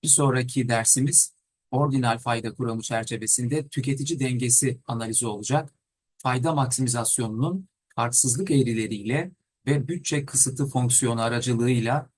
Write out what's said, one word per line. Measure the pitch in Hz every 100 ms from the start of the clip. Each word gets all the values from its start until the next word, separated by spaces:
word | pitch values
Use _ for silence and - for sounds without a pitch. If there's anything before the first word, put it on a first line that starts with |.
Bir | 160
sonraki | - 143 127 123 131 120
dersimiz | 117 117 - 139 - - _ _ _ _
ordinal | 127 143 135 123 117
fayda | 123 117 113 -
kuramı | 120 113
çerçevesinde | 110 113 113 113 110 - 123 151 143
tüketici | - 127 139 143 156
dengesi | 131 123 123 117 131 123 -
analizi | 117 113 110 117
olacak. | 104 107 143 147 _ _ _ _ _
Fayda | 127 127 135
maksimizasyonunun | 151 127 - 127 120 110 - 117 110 156 185 190 _ _ -
farksızlık | 120 123 131 120 190
eğrileriyle | 143 117 113 107 104 104 139 180 - _ _ -
ve | 143 131
bütçe | 175 - 147 143
kısıtı | 131 - 131 139
fonksiyonu | 127 123 - 123 117
aracılığıyla | 113 120 123 113 120 123 117 143 -